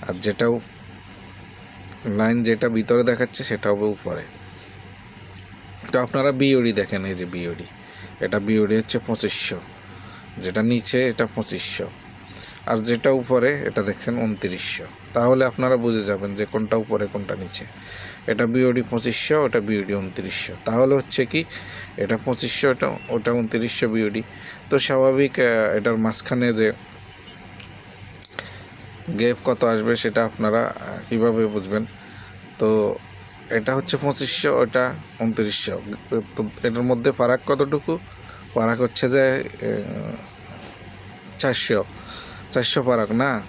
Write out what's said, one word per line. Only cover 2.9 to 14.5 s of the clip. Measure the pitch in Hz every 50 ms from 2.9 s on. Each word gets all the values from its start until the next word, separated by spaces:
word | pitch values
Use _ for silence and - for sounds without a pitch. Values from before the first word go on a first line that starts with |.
| 120 120 123 120
দেখাচ্ছে | 120 117 123 120 - - 131 -
সেটা | 117 101 - 104 104
হবে | 101 104 107 104
উপরে। | 95 - 90 87 80 80 - - - - - - - - - - - - - - - - - - - - - - - - - - - - - - - - -
তো | - 127 123
আপনারা | 123 - 143 131 143 135 127
বিওডি | 139 139 135 127 120 117 107 104
দেখেন, | 98 - - 98 95 98
এই | 95 90
যে | 90 87 90
বিওডি, | 90 87 85 82 85 87 - - - - - - - - - - - -
এটা | 95 98 104 101
বিওডি | 104 110 107 107 98 107 110
হচ্ছে | 110 - - 120 -
পঁচিশশো, | - 113 - - 101 - - - - 98 87 85 - - - - - - - - - - - - - - - 92
যেটা | 92 90 107 107 117
নিচে | 120 120 107 - - 123 131 127
এটা | 113 - 117 107 -
পঁচিশশো, | - 107 - - 120 - - - - - - - - - - - - - - - - - - - - - -
আর | 117 113 107 117
যেটা | 120 113 - 147 135 135
উপরে | 123 123 131 123 117 135 143 143 143
এটা | - - 117 101 101
দেখেন | 98 - - - 117 120 117
ঊনত্রিশশো। | 110 107 95 - 95